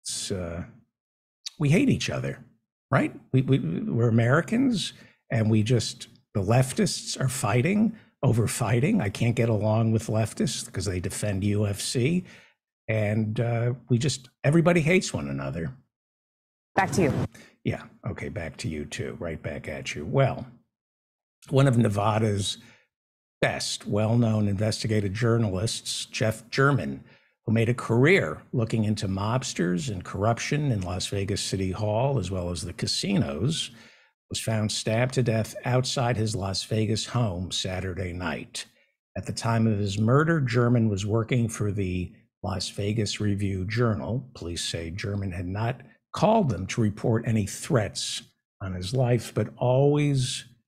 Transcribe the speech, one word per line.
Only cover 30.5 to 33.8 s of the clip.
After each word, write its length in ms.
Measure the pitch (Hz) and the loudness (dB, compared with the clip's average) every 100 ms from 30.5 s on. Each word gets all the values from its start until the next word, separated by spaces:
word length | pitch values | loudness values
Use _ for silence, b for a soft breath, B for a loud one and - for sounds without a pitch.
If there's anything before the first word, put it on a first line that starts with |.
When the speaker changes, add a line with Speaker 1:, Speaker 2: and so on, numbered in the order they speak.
| 147 147 | 0 0
Speaker 1:
in 100 | 107 | 0
Las 260 | 87 92 - | -2 -4 -4
Vegas 340 | 101 98 95 | -4 -2 -2
City 300 | - 95 95 | -2 -2 -2
Hall, 480 | 92 107 107 139 135 | -2 0 0 0 0
as 100 | 90 | -2
well 200 | 95 87 | -4 -4
as 140 | 87 | -6
the 100 | 85 | -8
casinos, 1000 | - 87 - - 101 73 73 117 160 - B | -6 -4 -2 0 0 0 -2 -2 -2 -6 B